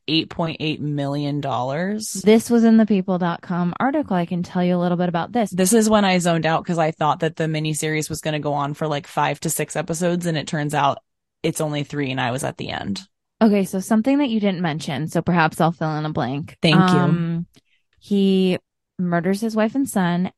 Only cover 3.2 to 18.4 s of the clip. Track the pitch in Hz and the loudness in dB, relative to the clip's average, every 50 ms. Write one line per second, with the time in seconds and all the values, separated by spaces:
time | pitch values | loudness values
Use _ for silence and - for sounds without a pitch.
3.2 | 180 170 170 - - - 180 170 175 180 170 - - 262 277 - 277 - 196 180 | 0 -2 -2 -4 -6 -4 -2 -2 -2 -2 -2 -2 -2 0 0 -2 -2 0 0 -2
4.2 | 175 165 185 170 175 - - 180 180 180 180 180 175 180 175 170 180 175 170 170 | -2 -2 -2 -4 -4 -4 -2 0 0 2 2 2 0 0 0 0 0 0 -2 -2
5.2 | 165 - - 240 220 190 - 175 190 185 - 226 214 220 220 208 202 190 185 180 | -4 -2 -2 -2 -2 0 0 0 2 4 4 4 4 4 4 4 4 4 2 2
6.2 | 170 175 165 165 156 156 165 156 - - 175 165 160 156 160 - 165 151 135 - | 2 2 2 2 2 0 0 0 -2 -2 0 0 0 0 0 0 0 0 0 0
7.2 | 165 160 165 - 165 160 156 156 156 156 156 147 - 156 156 156 151 - 156 147 | -2 -2 -2 -2 -4 -2 -2 -2 -2 -4 -4 -2 -2 -2 -2 -2 -4 -4 -6 -6
8.2 | - 160 151 151 147 147 143 147 143 143 147 - 165 156 147 143 - - - 160 | -4 -4 -4 -2 -2 -2 -2 -2 -2 -4 -4 -4 -4 -4 -4 -4 -6 -6 -2 -2
9.2 | 147 143 143 - - 165 - - 151 - - 156 156 - 165 160 180 175 175 175 | 0 0 -2 -2 -4 -4 -4 -4 -6 -6 -6 -6 -6 -6 -4 -2 -2 -2 -2 -2
10.2 | 175 170 165 151 - - - 156 147 151 147 147 143 139 127 - - _ _ _ | -2 -2 -4 -4 -4 -4 -4 -4 -4 -2 0 0 0 0 0 -2 -8 _ _ _
11.2 | _ _ _ _ - 165 156 - 160 151 147 147 143 - - 147 143 127 131 135 | _ _ _ _ -4 -4 -2 -2 -4 -4 -4 -4 -6 -6 -6 -6 -4 -4 -4 -2
12.2 | 127 120 120 135 - 131 - - - - - - - - 196 190 - - _ _ | -2 -2 -2 -4 -6 -6 -8 -8 -8 -8 -8 -6 -6 -6 -8 -8 -10 -14 _ _
13.2 | _ _ _ - 220 226 202 202 190 180 - 190 185 - 233 220 214 277 277 285 | _ _ _ 2 4 4 4 2 0 -2 -4 -6 -2 0 0 0 2 2 2 2
14.2 | 294 254 220 220 202 202 185 175 180 165 147 156 147 - 147 127 151 170 - 175 | 2 0 0 0 0 0 0 0 -2 -4 -4 -4 -6 -6 -4 -4 -4 -2 -2 -2
15.2 | 160 - 170 175 156 156 - - 175 165 170 - 170 160 156 151 151 156 156 165 | 0 2 2 4 2 2 2 2 0 0 0 -2 -4 -4 -4 -4 -4 -4 -4 -4
16.2 | 143 117 135 143 170 - - _ - 135 151 160 185 180 180 - - 139 156 170 | -4 -4 -4 -6 -8 -10 -6 _ 2 4 6 6 6 6 4 4 2 2 0 0
17.2 | 170 165 170 165 175 - _ _ _ _ _ _ _ _ _ _ - - 202 202 | 0 -2 -4 -4 -6 -10 _ _ _ _ _ _ _ _ _ _ -6 -2 0 2
18.2 | 196 196 190 190 | 2 4 4 4